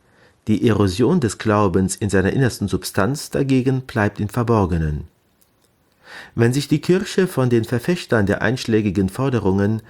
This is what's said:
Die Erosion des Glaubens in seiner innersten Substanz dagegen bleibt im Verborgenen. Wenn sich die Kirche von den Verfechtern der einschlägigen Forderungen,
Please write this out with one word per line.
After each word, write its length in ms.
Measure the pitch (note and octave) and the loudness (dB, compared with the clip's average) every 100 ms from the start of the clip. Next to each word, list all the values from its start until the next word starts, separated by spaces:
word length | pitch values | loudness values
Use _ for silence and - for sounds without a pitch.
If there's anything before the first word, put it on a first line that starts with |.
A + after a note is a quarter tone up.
| _ _ _ _ - | _ _ _ _ -2
Die 200 | A2 A#2+ | 2 2
Erosion 540 | G2+ G2+ F2+ B2+ F3+ | 2 2 2 2 2
des 160 | A#2 - | 0 -2
Glaubens 580 | A2 G#2 G2+ F2+ F#2 - | 0 2 2 2 0 -2
in 140 | G#2 | 0
seiner 240 | G2 F#2+ | 2 2
innersten 340 | - B2+ - G2+ | 2 0 -2 -4
Substanz 640 | F#2 - - G2+ F3 - | -4 -4 -2 -2 -4 -4
dagegen 520 | C#3+ C#3 C3 B2 C3 | -4 0 0 0 -2
bleibt 380 | B2+ A2+ G#2 - | -4 -2 -2 -2
im 100 | G#2 | -4
Verborgenen. 800 | - A2+ A2+ F2+ E2+ D#2 D2 - _ _ _ _ _ _ _ _ _ - - - - | -2 0 2 2 0 -2 -4 -8 _ _ _ _ _ _ _ _ _ -20 -20 -8 0
Wenn 180 | A#2 | 2
sich 140 | C3 - | 2 0
die 140 | D#3+ | 0
Kirche 460 | - F3+ G3+ - F#3 | 2 0 0 0 0
von 220 | - B2+ | 0 2
den 140 | A#2+ | 2
Verfechtern 640 | A2+ A#2+ - F3+ - A#2 G2 | 0 -2 -2 -4 0 0 2
der 140 | G2 | 0
einschlägigen 680 | G#2 B2+ - A2 G#2 F2+ F#2+ | -2 -2 0 0 2 0 -2
Forderungen, 720 | - C3+ A#2+ G2 G2 G2+ A2 | -2 -2 0 0 2 0 -2